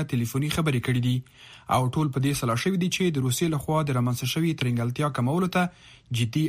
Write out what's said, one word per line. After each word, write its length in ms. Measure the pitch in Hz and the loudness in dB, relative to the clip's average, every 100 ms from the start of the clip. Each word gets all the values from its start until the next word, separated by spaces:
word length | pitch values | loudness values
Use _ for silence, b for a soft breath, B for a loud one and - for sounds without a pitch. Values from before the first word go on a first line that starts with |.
| 156 | 0
ټلیفوني 360 | 123 117 135 147 | 0 0 -2 -2
خبرې 260 | 170 156 127 123 | 0 0 0 0
کړې 140 | 123 123 | 0 2
دي 100 | 127 - B B B B | 0 -4 B B B B
او 80 | 123 127 156 | 0 0 0
ټول 120 | 151 | 0
په 80 | 131 | 0
دې 160 | 135 139 | 0 0
سلا 160 | 117 117 | 0 0
شوي 180 | 185 190 | 0 0
دي 60 | 175 - | 0 0
چې 180 | 180 143 | 0 0
د 80 | 131 | 0
روسیې 260 | 123 170 | 0 0
لخوا 300 | 151 - 156 | -2 0 0
د 140 | 147 127 | 2 0
رامنځته 340 | 123 120 127 | 0 0 -2
شوي 180 | 160 165 156 | 0 0 0
ترینګلتیا 480 | 127 120 120 123 147 131 | 0 0 -2 -2 -2 0
کمولو 320 | 123 143 175 180 | 0 2 0 0
ته 60 | 175 B B B B 117 | 0 B B B B -2
جدي 220 | 117 156 | 0 0